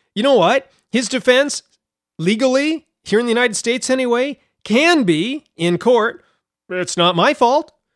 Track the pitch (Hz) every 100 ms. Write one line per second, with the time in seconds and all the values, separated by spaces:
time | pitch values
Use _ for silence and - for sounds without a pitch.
0 | _ - 254 262 175 262 - _ _ 233
1 | 254 254 - 254 285 - - _ _ _
2 | _ - 165 220 262 262 294 311 - _
3 | - 208 240 226 247 202 - 247 - 262
4 | 254 233 269 285 _ _ - 220 320 339
5 | 202 156 208 294 - - 170 175 226 247
6 | 220 - _ _ _ _ - 180 180 -
7 | 175 175 220 - 240 277 320 _ _